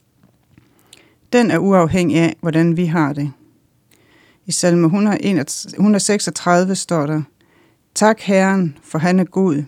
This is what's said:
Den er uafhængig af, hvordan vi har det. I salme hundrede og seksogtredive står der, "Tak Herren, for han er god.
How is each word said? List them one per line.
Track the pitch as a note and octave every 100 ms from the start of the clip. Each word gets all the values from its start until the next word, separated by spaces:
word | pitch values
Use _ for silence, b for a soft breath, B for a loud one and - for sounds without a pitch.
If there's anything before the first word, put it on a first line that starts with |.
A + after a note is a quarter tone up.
| _ _ _ _ _ _ b b b b b b b
Den | B3 A#3
er | E3
uafhængig | F#3+ F#3+ E3 F#3 F3 E3
af, | E3 -
hvordan | E3+ D#3+ E3+ E3
vi |
har | F3 E3+ D3
det. | C#3+ D3 B2+ _ _ _ _ _ b b b b b -
I |
salme | - F3+ E3+ E3
hundrede | G3 G#3 G3 - F3+ C3+ - - - G3+
og | G3+
seksogtredive | - G#3 - - - F3 F#3+
står | F#3+ - E3+ D3
der, | D#3 D3 _ b b b b b
"Tak | - G#3+ A3
Herren, | - G3 F#3+ G3 E3+ C3+
for | - D#3+
han | F3 F#3
er |
god. | F3 - F#3+ D3